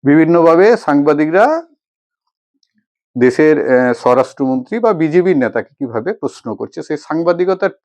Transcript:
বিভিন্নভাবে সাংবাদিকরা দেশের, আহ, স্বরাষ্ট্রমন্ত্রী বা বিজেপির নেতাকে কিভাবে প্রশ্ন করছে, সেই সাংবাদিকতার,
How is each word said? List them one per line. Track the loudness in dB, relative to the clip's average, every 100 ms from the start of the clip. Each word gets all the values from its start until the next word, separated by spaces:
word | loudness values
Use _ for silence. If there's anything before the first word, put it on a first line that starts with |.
বিভিন্নভাবে | 2 2 2 2 4 4 4 2
সাংবাদিকরা | 0 0 0 0 0 2 2 0 -8 _ _ _ _ _ _ _ _ _ _ _ _ _ _ 0
দেশের, | 0 2 2 2 2 0
আহ, | 0
স্বরাষ্ট্রমন্ত্রী | 0 0 0 0 -4 -4 -4 -6 -2
বা | -2
বিজেপির | 0 0 0 0 0
নেতাকে | 0 -4 -8 _
কিভাবে | -8 -8 -8
প্রশ্ন | -8 -10 -10 -14
করছে, | -10 -12 -12
সেই | -10 -10
সাংবাদিকতার, | -6 -4 -2 -2 -2 -2 -4 -8